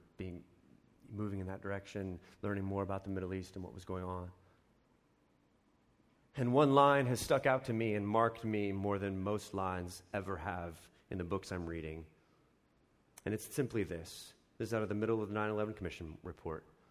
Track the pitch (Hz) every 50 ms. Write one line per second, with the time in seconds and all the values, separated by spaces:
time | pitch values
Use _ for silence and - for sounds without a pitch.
0 | - - _ - 98 92 87 87 - - - - - - - - _ _ _ _
1 | - - 110 101 107 104 98 98 95 92 95 98 - 98 98 98 - - - 104
2 | 98 95 90 90 - - - - - 101 101 98 98 98 98 98 98 92 98 95
3 | - 101 98 92 92 90 95 95 90 90 - 98 92 - - 90 90 - 95 92
4 | 90 92 92 92 90 90 90 - _ - _ _ _ _ _ _ _ _ _ _
5 | _ _ _ _ _ _ _ _ _ _ _ _ _ _ _ _ _ _ _ _
6 | _ _ _ _ _ _ - 139 127 123 123 139 151 139 135 143 139 143 143 139
7 | 135 123 123 110 - - 151 135 139 143 131 131 131 - 117 110 117 113 104 104
8 | 101 104 104 113 113 113 113 - - 113 107 104 104 101 98 98 98 101 101 98
9 | 98 98 95 95 95 101 104 104 - - - 98 95 92 92 92 87 90 92 -
10 | - - - 104 95 92 98 85 80 95 90 90 87 85 82 - - - - -
11 | _ - - 95 90 82 92 98 - - 95 90 87 82 82 82 78 78 78 80
12 | 80 78 - _ _ _ _ _ _ _ _ _ _ _ _ _ _ _ _ _
13 | _ _ _ - - 98 107 107 - - - - 139 117 - 113 98 82 87 82
14 | 82 - - - - - - _ _ _ _ - 117 110 117 113 107 98 104 104
15 | 110 107 113 110 107 98 104 107 107 107 107 104 107 107 107 104 95 85 - -
16 | 87 80 78 - - 92 82 - - 85 80 - - - - _ _ _